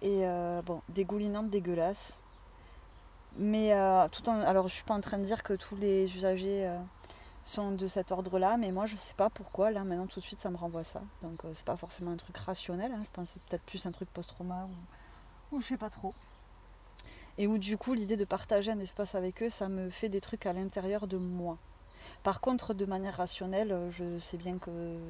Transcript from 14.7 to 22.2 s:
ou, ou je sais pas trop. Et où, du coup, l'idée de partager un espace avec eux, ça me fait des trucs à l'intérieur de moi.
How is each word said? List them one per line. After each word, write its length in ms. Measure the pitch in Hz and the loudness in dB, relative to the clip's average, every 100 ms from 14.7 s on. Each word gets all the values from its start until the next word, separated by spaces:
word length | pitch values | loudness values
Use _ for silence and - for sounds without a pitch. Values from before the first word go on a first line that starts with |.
| 180 175 - - - - - - | -10 -14 -18 -20 -20 -20 -20 -6
ou, 40 | 285 | -4
ou 40 | |
je 60 | - | -2
sais 100 | 254 | -4
pas 100 | 214 | -4
trop. 240 | - 196 - - - - - - - - - - - - - | -6 -8 -8 -16 -20 -20 -20 -20 -20 -18 -16 -16 -16 -10 0
Et 80 | 202 | 2
où, 100 | 220 | 2
du 180 | 196 208 | 0 -2
coup, 160 | 247 | 0
l'idée 220 | 240 202 214 | 0 2 0
de 80 | |
partager 460 | 202 - - 202 202 | 2 0 2 2 4
un 80 | 214 | -2
espace 360 | 190 - 202 196 | -4 -4 -4 -2
avec 260 | 185 - | -2 -2
eux, 80 | 226 | -2
ça 180 | - 190 | -2 -4
me 220 | 190 185 | -2 -4
fait 180 | - 220 | -4 -2
des 100 | 196 | -2
trucs 260 | - 220 196 | -4 -4 -2
à 60 | |
l'intérieur 540 | 180 190 202 185 208 208 | -2 -2 -2 -2 0 0
de 80 | 190 | -2
moi. 400 | 180 180 175 165 - - - - - - | -2 -2 -4 -6 -10 -20 -20 -18 -18 -2